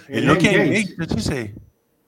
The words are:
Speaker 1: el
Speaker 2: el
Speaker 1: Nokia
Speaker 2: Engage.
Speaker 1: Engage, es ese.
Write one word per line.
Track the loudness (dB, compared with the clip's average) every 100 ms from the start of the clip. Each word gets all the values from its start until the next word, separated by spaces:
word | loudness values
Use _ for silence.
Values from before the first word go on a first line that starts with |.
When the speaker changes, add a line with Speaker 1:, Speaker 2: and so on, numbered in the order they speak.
| -6
Speaker 1:
el | -2
Speaker 2:
el | 2
Speaker 1:
Nokia | 4 4
Speaker 2:
Engage. | 4 2 0 -2
Speaker 1:
Engage, | -6
es | -4 -4
ese. | -2 -4 -6 -12 -20 _ _ _